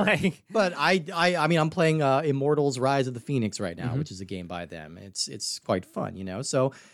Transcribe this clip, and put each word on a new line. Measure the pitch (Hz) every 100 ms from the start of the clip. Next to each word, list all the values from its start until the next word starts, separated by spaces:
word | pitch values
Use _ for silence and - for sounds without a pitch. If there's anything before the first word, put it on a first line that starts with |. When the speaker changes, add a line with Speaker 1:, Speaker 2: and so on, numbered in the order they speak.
Speaker 1:
Like | 202 180 185 - -
Speaker 2:
But | 214 190 170
I, | 151 190 156
I, | 175 175 175
I | 156
mean, | 165
I'm | 156
playing, | 160 160 156
uh, | 143 135
Immortals | 156 139 139 151 143 120
Rise | 131 139 127
of |
the | 120
Phoenix | - 139 107 -
right | 98 85
now, | 90
Speaker 1:
Mm-hmm. | 123
Speaker 2:
which | -
is | 92
a | 95
game | 95 85
by | 90 85
them. | 85 78 85
It's, | 98 - -
it's | - - -
quite | - 98 -
fun, | - - 92
you |
know? | 95 92
So | 139 135 135 - -